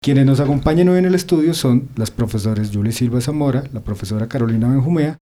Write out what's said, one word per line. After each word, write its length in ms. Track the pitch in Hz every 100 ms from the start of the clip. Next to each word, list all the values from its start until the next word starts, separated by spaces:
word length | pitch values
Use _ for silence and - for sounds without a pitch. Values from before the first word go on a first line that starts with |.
Quienes 260 | - 135 135
nos 120 | 135
acompañan 500 | 143 143 151 156 180
hoy 120 | 180
en 60 | 185
el 100 | 180
estudio 380 | 180 170 156
son 340 | 160 135 123 123 -
las 160 | 110
profesores 580 | - 113 110 101 107 104
Julie 200 | 101 107
Silva 280 | 117 123 120
Zamora, 440 | 120 151 143 127 135
la 80 | 117
profesora 480 | 104 101 98 107 113
Carolina 400 | 139 117 113 117
Benjumea 500 | 135 131 170 147 156